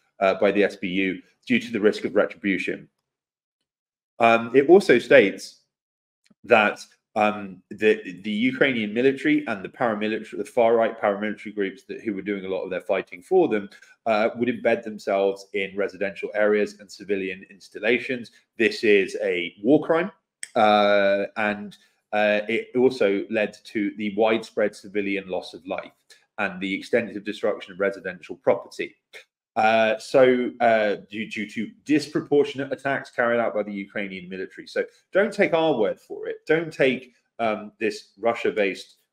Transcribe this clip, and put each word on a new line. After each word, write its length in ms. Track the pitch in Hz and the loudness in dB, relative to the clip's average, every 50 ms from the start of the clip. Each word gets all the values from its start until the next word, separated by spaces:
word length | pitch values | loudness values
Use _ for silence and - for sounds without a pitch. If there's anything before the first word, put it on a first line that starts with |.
| _ _ _ - | _ _ _ 0
uh, 160 | 98 95 92 | 0 0 2
by 160 | - 107 98 | 2 2 2
the 120 | 95 101 98 | 4 2 2
S 120 | 95 - | 0 0
B 120 | - 104 | -4 -8
U 340 | 90 90 95 95 95 87 90 - _ _ _ _ | -4 -2 -2 -2 -2 -4 -6 -12 _ _ _ _
due 140 | - 120 113 | -2 -2 -2
to 120 | - - | -2 -4
the 80 | 117 104 | -4 0
risk 260 | 104 104 101 - - | 0 0 0 0 -6
of 100 | 110 82 | -2 0
retribution. 720 | 101 82 - - - - 101 92 85 - - 82 - - _ _ _ _ _ _ _ _ _ _ _ _ _ _ _ _ _ _ _ _ _ _ _ _ _ _ - | 0 0 0 -4 -6 -2 -2 -2 -2 -4 -6 -8 -10 -14 _ _ _ _ _ _ _ _ _ _ _ _ _ _ _ _ _ _ _ _ _ _ _ _ _ _ 2
Um, 320 | 117 117 117 113 117 120 120 | 4 6 6 4 2 4 4
it 120 | 139 139 | 4 8
also 300 | 151 175 202 - - 131 | 8 8 8 8 6 4
states 640 | 117 - - 147 131 104 95 - - - - - _ _ _ _ _ _ _ _ _ _ _ _ _ _ _ _ _ - | 4 6 8 8 8 8 6 0 -6 -12 -18 -20 _ _ _ _ _ _ _ _ _ _ _ _ _ _ _ _ _ 2
that, 360 | 98 117 110 104 101 - - - - _ _ _ _ _ | 4 4 6 6 2 0 -4 -12 -20 _ _ _ _ _
um, 460 | 113 107 107 101 104 98 95 92 95 _ _ | 0 0 0 0 -2 -8 -12 -14 -18 _ _
the, 500 | 104 92 107 107 107 107 - 92 90 90 98 | -6 2 4 4 4 2 -2 -8 -14 -10 -8
the 80 | 107 | -6
Ukrainian 640 | 104 104 123 127 127 - 147 135 127 113 107 104 104 | -2 0 0 -2 0 2 0 0 0 -2 -4 -2 -2
military 520 | 120 131 139 135 135 - 151 151 151 - | 2 2 2 2 2 0 0 0 0 0
and 160 | - - 196 185 | -4 -6 -8 -8
the 60 | 175 | -12
paramilitary, 680 | - - 131 117 107 104 107 107 113 - - - - | -6 -4 -2 -2 -2 -2 -4 -4 -4 -6 -8 -10 -10
the 80 | - 98 | -10 -10
far-right 540 | - - 127 117 113 117 113 113 113 - - | -4 0 2 4 4 4 4 2 0 -2 -2
paramilitary 520 | 113 104 101 101 107 107 101 - - 107 104 | -2 -2 0 -2 -4 -6 -6 -8 -12 -12 -6
groups 300 | 107 98 95 92 - _ | -6 -6 -6 -6 -10 _
that, 180 | - 90 - | -14 -14 -8
who 120 | - 113 98 | -6 -6 -6
were 80 | 95 | -6
doing 240 | 92 104 101 98 92 | -6 -6 -6 -6 -6
a 20 | |
lot 160 | 95 95 92 - | -6 -6 -6 -6
of 60 | 90 | -6
their 120 | 92 85 | -8 -8
fighting 400 | - - 98 95 92 - 95 90 - | -4 -2 -2 -4 -4 -6 -14 -20 -6
for 240 | - 190 185 165 | 0 2 2 4
them, 220 | 123 110 104 98 101 - - - - _ _ _ | 4 0 -2 -4 -6 -14 -20 -20 -20 _ _ _
uh, 240 | 113 110 104 110 117 120 | 0 0 2 2 0 -2
would 140 | 117 117 123 | -2 -2 -2
embed 340 | 117 101 120 117 117 117 - | -2 0 0 0 0 0 -2
themselves 640 | 110 107 98 - 110 98 98 98 98 98 - - - - | -8 -14 -8 -4 -2 0 2 2 0 0 -2 -10 -8 -6
in 220 | 101 98 95 92 | -6 -6 -4 -4
residential 540 | 101 98 95 92 87 101 101 98 - 101 92 - | -4 -4 -4 -4 -6 -6 -6 -6 -8 -10 -6 -2
areas 440 | 107 107 104 107 104 104 101 - - | 0 2 2 2 2 0 -2 -4 -12
and 120 | 104 - | -20 -20
civilian 520 | - - 98 92 101 98 101 95 92 95 98 - | -20 -18 -6 -6 -4 -4 -4 -6 -8 -12 -16 -20
installations. 840 | 101 90 - - - 90 101 113 127 117 - - 131 120 110 - - _ _ _ _ | -20 -20 -20 -20 -12 -4 0 0 0 0 -2 -6 -8 -8 -8 -14 -20 _ _ _ _
This 260 | - 113 104 - - 120 | -2 -2 -2 0 2 4
is 340 | 107 104 98 92 92 - - 107 | 6 6 6 4 2 -4 -4 -4
a 320 | 98 92 87 85 85 - 101 101 | -2 -2 -2 -4 -8 -10 -4 2
war 200 | 123 151 147 151 | 2 4 4 4
crime, 280 | - 165 165 180 202 - _ _ _ _ _ - - _ | 2 0 0 0 -4 -8 _ _ _ _ _ -20 -4 _
uh, 680 | 117 107 107 104 104 101 104 104 101 98 98 101 101 95 - - | 2 4 6 6 6 4 4 4 4 4 2 2 0 -2 -4 -4
and, 380 | 110 107 104 104 101 104 101 - - _ _ _ _ _ _ 104 | -4 -4 -2 -4 -4 -8 -14 -16 -20 _ _ _ _ _ _ -2
uh, 280 | 107 107 104 104 107 104 | 0 2 2 2 0 -2
it 220 | 110 113 139 - - - | -2 -4 -4 -4 -2 0
also 500 | 127 127 131 131 - 110 101 101 98 - - | 2 2 2 4 2 2 2 2 0 -2 -4
led 260 | 110 110 104 101 - - _ | -2 -2 -2 -2 -4 -12 _
to 260 | - - 110 101 101 - | -8 -6 -4 -4 -4 -4
the 180 | 104 107 104 98 | -6 -6 -4 0
widespread 600 | 104 110 110 113 110 110 - - 117 107 104 - | 0 2 2 2 0 -2 -6 -4 -2 -2 -2 -4
civilian 520 | - - 98 95 104 98 98 98 98 92 | -8 -16 -8 -6 -6 -4 -4 -4 -6 -6
loss 260 | 92 92 87 - - - | -6 -8 -8 -8 -10 -16
of 100 | 85 82 | -16 -10
life 260 | 92 92 - - - - _ _ _ - _ _ _ _ | -10 -8 -8 -10 -14 -20 _ _ _ -20 _ _ _ _
and 240 | - 104 95 92 92 | -6 -6 -6 -6 -6
the 120 | 98 95 95 | -6 -6 -6
extensive 500 | 98 - - 123 117 113 95 90 104 - | -6 -4 -2 -2 -2 -2 -2 -8 -10 -10
destruction 500 | 107 - - - 107 - - - 98 90 | -10 -8 -4 -4 -4 -4 -4 -8 -16 -6
of 60 | 90 | -4
residential 560 | 101 98 95 95 87 92 90 87 - - 90 | -2 -2 -2 -4 -10 -12 -12 -12 -16 -16 -16
property. 600 | - _ 135 98 98 - - - - 87 - - _ _ _ - - - _ _ _ _ _ _ | -4 _ 0 0 0 -4 -10 -10 -10 -10 -10 -10 _ _ _ -20 -20 -20 _ _ _ _ _ _
Uh, 420 | 113 110 110 113 113 110 110 110 | 0 2 4 4 4 4 2 0
so, 540 | - - - - 139 131 127 127 123 123 120 - - | -2 -4 2 4 6 6 6 4 2 -2 -6 -2 0
uh, 380 | 123 117 113 110 107 104 95 87 92 _ | 2 4 4 4 2 0 -2 -4 -8 _
due, 180 | 101 110 107 | -12 -12 -10
due 220 | - - 110 104 - | -10 -10 -10 -10 -10
to 220 | - 117 104 - - _ _ | -8 -10 -10 -10 -12 _ _
disproportionate 880 | - 151 147 - - - 165 - - 147 143 139 - - 131 139 135 | 0 0 0 0 -2 -6 -6 -2 0 2 2 2 0 -4 -8 -8 -8
attacks 380 | 135 - - 139 135 - - - | -10 -6 -4 -4 -4 -4 -6 -6
carried 300 | - 131 120 117 120 117 | -4 -2 0 0 0 0
out 160 | 113 107 - | -2 -2 -2
by 80 | 107 101 | -4 -6
the 100 | 104 101 | -6 -8
Ukrainian 560 | 101 98 101 - 110 101 95 95 95 90 90 | -10 -12 -10 -10 -10 -10 -8 -10 -14 -12 -12
military. 380 | 95 92 92 - - - - | -12 -10 -12 -12 -14 -18 -18
So 180 | - - 110 95 - _ _ _ _ | -8 -6 -6 -6 -6 _ _ _ _
don't 220 | - 185 208 208 - | 0 0 0 0 0
take 220 | 208 185 - 165 | 0 0 2 2
our 200 | 160 160 160 139 | 0 2 0 0
word 240 | 113 101 92 85 - | 0 0 -2 -2 -6
for 280 | _ - - - - | _ -16 -14 -12 -10
it. 180 | - - - _ | -10 -10 -10 _
Don't 260 | - 156 165 170 156 | -2 -2 0 -2 -6
take, 420 | - - 143 131 120 - - - _ _ _ _ _ - | -2 0 2 2 2 -2 -8 -16 _ _ _ _ _ -4
um, 320 | 117 110 107 101 104 104 - _ | -4 -2 -2 -4 -8 -14 -10 _
this 320 | 113 104 - - - _ _ 98 | -4 -4 -4 -6 -12 _ _ -4
Russia-based 800 | 104 117 117 - - 107 90 107 98 98 - - - - _ _ _ _ | -2 -2 -2 0 -2 -2 0 0 0 -2 -2 -6 -12 -20 _ _ _ _